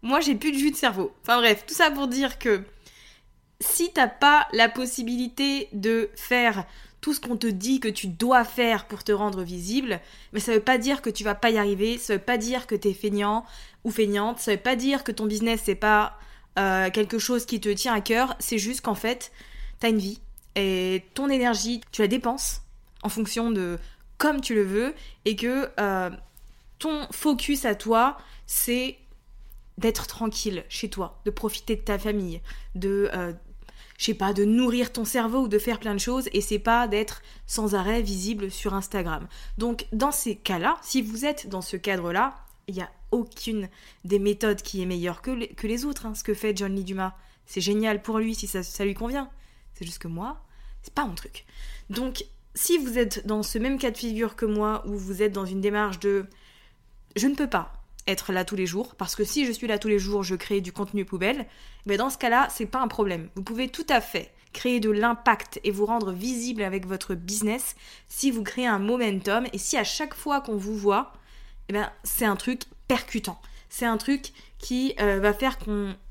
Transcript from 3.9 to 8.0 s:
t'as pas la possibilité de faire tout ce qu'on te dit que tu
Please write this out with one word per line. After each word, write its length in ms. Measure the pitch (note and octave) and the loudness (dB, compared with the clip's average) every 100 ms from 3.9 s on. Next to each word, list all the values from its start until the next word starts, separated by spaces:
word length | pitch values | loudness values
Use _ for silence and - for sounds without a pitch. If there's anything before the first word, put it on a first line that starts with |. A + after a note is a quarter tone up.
t'as 160 | E4 B3 | 4 2
pas 400 | - C#4+ D4 - | 6 6 8 6
la 160 | - A#3 | 4 4
possibilité 1000 | A#3+ B3+ C4 A#3 A#3+ B3 - C#4 C#4 A#3 | 4 -4 -4 -4 -2 -4 0 0 0 -2
de 360 | G#3 G3+ A3+ G#3 - | -2 2 2 2 -4
faire 500 | - B3 A#3+ G3 F3 - - - | 0 4 4 2 -4 -10 -20 -8
tout 120 | - | -2
ce 60 | C#4+ | -2
qu'on 180 | A#3+ A#3 | -2 0
te 100 | A#3 | 0
dit 320 | F#3+ G#3 C4 | 0 2 2
que 80 | A#3+ | 2
tu 200 | G#3 | -2